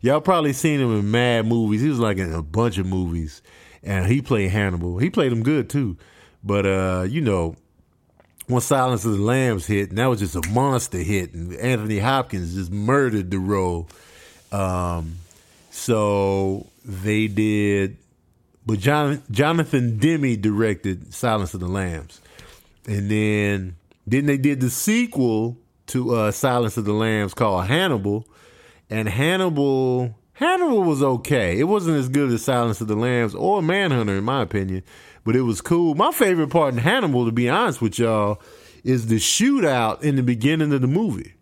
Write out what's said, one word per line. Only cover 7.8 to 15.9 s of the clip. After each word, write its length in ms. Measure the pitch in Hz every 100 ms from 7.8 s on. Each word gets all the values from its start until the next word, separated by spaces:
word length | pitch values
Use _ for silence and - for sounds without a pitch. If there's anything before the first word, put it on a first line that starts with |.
| _ _ _ _ _ _ -
when 120 | 123
Silence 460 | 117 143 135 120 107
of 80 |
the 100 | 101
Lambs 420 | 104 127 131 104 87
hit, 240 | 104 98
and 80 | 95
that 100 | 127
was 120 | 117
just 160 | 98 85
a 140 | 82
monster 480 | 110 139 131 - 92
hit, 360 | 87 101 87
and 200 | 82 85
Anthony 460 | 90 120 123 107 107
Hopkins 560 | 110 135 131 98 85 90
just 160 | 90
murdered 600 | 101 104 139 131 107 92
the 80 | 95
role. 480 | 92 101 92 85 80 - - - - - _
Um, 600 | 101 95 92 87 87 82 85 85 - _ _ _
so 960 | - -